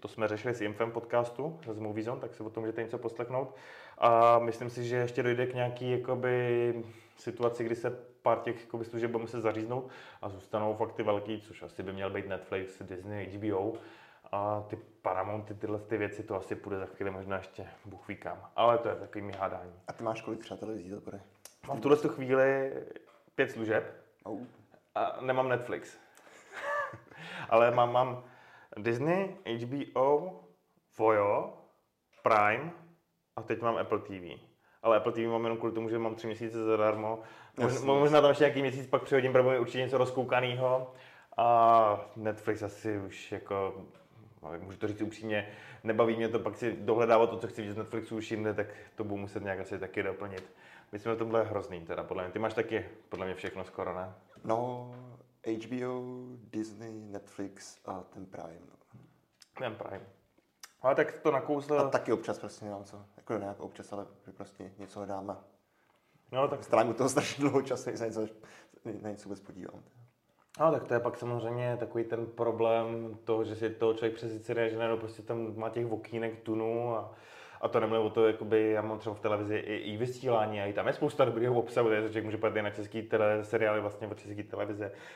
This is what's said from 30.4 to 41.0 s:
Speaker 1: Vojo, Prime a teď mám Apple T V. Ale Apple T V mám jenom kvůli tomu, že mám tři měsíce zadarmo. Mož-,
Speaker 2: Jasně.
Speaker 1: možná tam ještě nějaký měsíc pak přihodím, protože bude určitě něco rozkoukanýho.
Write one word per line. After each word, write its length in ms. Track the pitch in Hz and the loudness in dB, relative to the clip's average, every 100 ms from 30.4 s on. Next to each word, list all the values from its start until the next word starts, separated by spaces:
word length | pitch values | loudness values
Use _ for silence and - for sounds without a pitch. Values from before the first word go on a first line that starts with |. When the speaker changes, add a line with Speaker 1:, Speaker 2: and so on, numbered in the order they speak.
| - _ _ _ _ - | -20 _ _ _ _ 2
Speaker 1:
Vojo, 540 | 113 107 101 120 185 - - _ _ _ _ _ | 4 6 4 2 -2 -10 -20 _ _ _ _ _
Prime 480 | 120 107 104 113 160 170 - _ _ _ _ - | 4 6 6 4 -2 -10 -20 _ _ _ _ -10
a 60 | |
teď 180 | - 113 | -4 0
mám 140 | 117 104 | 0 0
Apple 220 | 95 104 | 0 -2
T 220 | - 95 | -4 -12
V. 180 | 87 - - _ _ _ | -12 -16 -18 _ _ _
Ale 140 | 113 110 | 4 6
Apple 160 | 120 | 4
T 140 | 113 113 | 0 0
V 40 | |
mám 140 | 117 | 2
jenom 140 | 117 113 | 0 0
kvůli 140 | 113 | -2
tomu, 160 | 110 113 | -2 -2
že 100 | 113 | -2
mám 160 | 113 | -2
tři 120 | 110 113 | -4 -6
měsíce 380 | 107 117 113 | -6 -6 -2
zadarmo. 540 | 110 107 107 104 107 110 - - - - | 2 4 4 2 -2 -4 -8 -20 -14 -2
Mož-, 140 | 123 | 0
Speaker 2:
Jasně. 140 | 131 135 | 2 4
Speaker 1:
možná 340 | 139 147 151 | 6 8 8
tam 80 | 143 | 8
ještě 140 | 139 | 8
nějaký 160 | 143 135 | 4 4
měsíc 240 | 135 131 127 | -2 -2 0
pak 160 | 135 | 0
přihodím, 300 | - 139 127 | 4 4 6
protože 100 | 127 | 6
bude 160 | 127 131 | 6 4
určitě 180 | 117 127 | 2 0
něco 200 | 127 127 | 2 4
rozkoukanýho. 960 | 127 135 123 123 127 123 127 127 127 - | 2 2 2 2 2 0 2 2 -2 -14